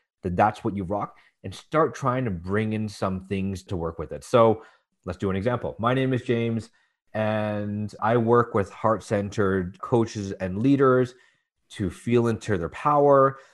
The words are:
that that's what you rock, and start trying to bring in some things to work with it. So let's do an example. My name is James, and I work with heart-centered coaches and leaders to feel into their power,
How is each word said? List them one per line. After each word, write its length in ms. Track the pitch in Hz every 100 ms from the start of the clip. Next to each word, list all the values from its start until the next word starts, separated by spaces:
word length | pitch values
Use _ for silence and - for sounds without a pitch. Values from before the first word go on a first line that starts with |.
| _ _
that 120 | 92 90
that's 280 | 104 110
what 100 | 117
you 100 | 98
rock, 320 | 87 101 101 - _ _
and 100 | 101
start 400 | - - 156 160
trying 300 | - 135 127
to 60 | 127
bring 420 | 87 90 101 110
in 160 | 107 107
some 380 | - 101 92 92
things 340 | 98 95 95
to 120 | - 92
work 220 | 82 -
with 120 | 76
it. 140 | 71
So 380 | - 123 113 110 - _ _ _
let's 140 | - 90
do 100 | 98
an 60 | 95
example. 400 | 107 123 78 -
My 140 | 113
name 220 | 131 131
is 80 | 127
James, 480 | 123 117 117 113 - _ _ _ _
and 840 | 107 107 107 107 104 104 104 104 -
I 160 | 107 123
work 380 | 113 120 117
with 160 | 110 95
heart-centered 1040 | - 110 107 - 104 101 101 98 95 90 -
coaches 520 | - 120 113 107 98
and 260 | 95 95 95
leaders 520 | 131 139 135 127 123 - _ _ _ _ _
to 180 | - 95
feel 360 | - - 120 117
into 280 | 110 - 98
their 140 | 82
power, 680 | - 147 147 143 139 135 131 -